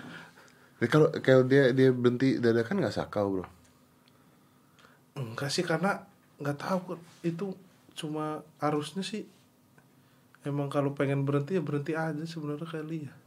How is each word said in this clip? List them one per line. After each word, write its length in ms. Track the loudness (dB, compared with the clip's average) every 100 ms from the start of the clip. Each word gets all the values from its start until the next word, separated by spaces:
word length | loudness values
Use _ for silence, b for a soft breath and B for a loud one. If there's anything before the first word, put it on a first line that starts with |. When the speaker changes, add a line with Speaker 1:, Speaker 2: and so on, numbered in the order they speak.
| B B B B B B B _
Speaker 1:
Jadi 80 | 2
kalau, 200 | 4 4
kalau 300 | 4 6 6
dia, 260 | 8 6 6
dia 220 | 6 4
berhenti 480 | 4 2 4 2 2
dadakan 400 | 4 2 2 0
nggak 160 | 0 -2
sakau, 400 | -4 -2 0 -2
Bro? 100 | -6 -14 _ _ _ _ _ _ _ _ _ _ _ b b b _
Speaker 2:
Enggak 380 | -12 -10 -6 -4
sih, 100 | -2
karena 460 | 0 0 0 -2 -8 _ _ -10
nggak 180 | -6 -6
tahu 220 | -4 -4 -4
kok. 120 | -12 -14 -8
Itu 300 | -6 -4 -6 -8 -16 _ _
cuma 560 | -12 -8 -6 -4 -6 -12 _
harusnya 460 | 0 0 -2 -6
sih 240 | -8 -8 -12 _ _ _ _ _ _ b b b b _
emang 320 | -6 -4 -2
kalau 160 | 0 -2
pengen 300 | 0 0 0
berhenti 320 | 0 -2 -2
ya 80 | -2
berhenti 320 | -2 -4 -4
aja 240 | -4 -4 -6
sebenarnya 460 | -8 -8 -8 -8 -8
kali 400 | -10 -8 -8 -10
ya. 80 | -14